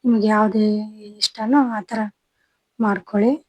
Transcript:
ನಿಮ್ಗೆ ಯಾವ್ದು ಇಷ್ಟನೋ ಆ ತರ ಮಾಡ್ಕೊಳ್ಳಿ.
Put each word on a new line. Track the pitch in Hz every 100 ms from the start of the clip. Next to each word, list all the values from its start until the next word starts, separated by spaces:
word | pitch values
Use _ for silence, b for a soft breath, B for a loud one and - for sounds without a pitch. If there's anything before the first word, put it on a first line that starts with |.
ನಿಮ್ಗೆ | 247 226 214
ಯಾವ್ದು | 214 214 214 214 214 214 214 208
ಇಷ್ಟನೋ | 208 - - 220 285 254
ಆ | 220
ತರ | 180 220 208 _ _ _ _ _ _ -
ಮಾಡ್ಕೊಳ್ಳಿ. | 220 190 - 208 220 302